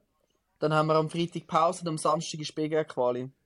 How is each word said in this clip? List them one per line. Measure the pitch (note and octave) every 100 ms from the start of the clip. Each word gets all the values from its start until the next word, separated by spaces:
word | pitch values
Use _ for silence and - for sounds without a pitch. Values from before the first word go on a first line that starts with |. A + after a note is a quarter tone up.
| _ _ _ _ _ -
Dann | D3+
haben | D#3 D#3
wir |
am | D#3 D#3
Freitag | E3+ E3+ E3 -
Pause | E3 E3+ E3+
und | E3+
am | D#3
Samstag | D#3+ D#3 E3 D#3
ist | D3
B | - D#3
G | D#3
R-Quali. | D#3 - B2 B2 C3 -